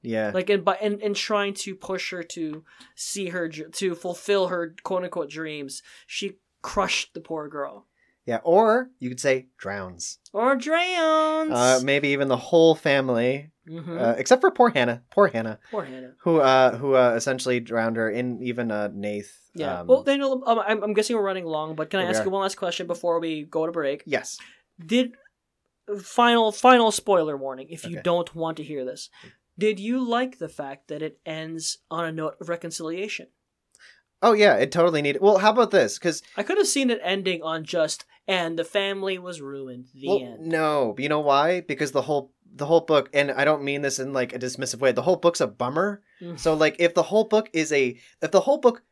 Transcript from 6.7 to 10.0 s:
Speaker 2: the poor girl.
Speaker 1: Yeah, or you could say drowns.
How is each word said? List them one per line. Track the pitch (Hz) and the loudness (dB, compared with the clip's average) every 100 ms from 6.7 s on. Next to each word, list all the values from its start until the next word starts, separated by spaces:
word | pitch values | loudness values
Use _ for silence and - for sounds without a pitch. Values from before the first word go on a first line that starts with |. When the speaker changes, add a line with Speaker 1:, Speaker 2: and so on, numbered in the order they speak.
| - 185 - - | -2 0 -2 -4
Speaker 2:
the | 175 | -12
poor | 160 160 151 | -10 -10 -8
girl. | 151 139 - _ _ _ _ - | -8 -10 -10 _ _ _ _ -4
Speaker 1:
Yeah, | 117 | -2
or | 170 180 220 233 254 _ | 4 6 6 4 0 _
you | 127 | -10
could | 123 | -2
say | 143 131 127 _ | 0 0 -2 _
drowns. | 98 101 92 87 | -10 -8 -10 -12